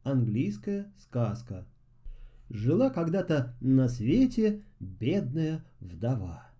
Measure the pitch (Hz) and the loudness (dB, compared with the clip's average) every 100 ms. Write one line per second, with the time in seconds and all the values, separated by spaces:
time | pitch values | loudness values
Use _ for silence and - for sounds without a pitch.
0 | 139 135 110 107 185 208 - 202 202 - | 0 2 2 2 0 -2 -4 -6 -6 -16
1 | - 120 113 - - 92 90 - _ - | -8 -2 -2 -2 -8 -12 -12 -20 _ -16
2 | - - - - - 101 117 180 262 214 | -14 -14 -18 -20 -12 -2 2 4 2 2
3 | 165 190 180 151 123 - 131 131 127 123 | 0 0 2 0 0 -2 4 4 4 0
4 | 107 214 262 226 214 208 - - 95 95 | 2 4 4 4 2 0 -8 -14 -14 -4
5 | 113 196 135 156 156 160 - - 92 82 | -2 0 -2 -2 -2 -4 -8 -18 -16 -6
6 | 117 127 90 85 - | -2 -2 -4 -10 -18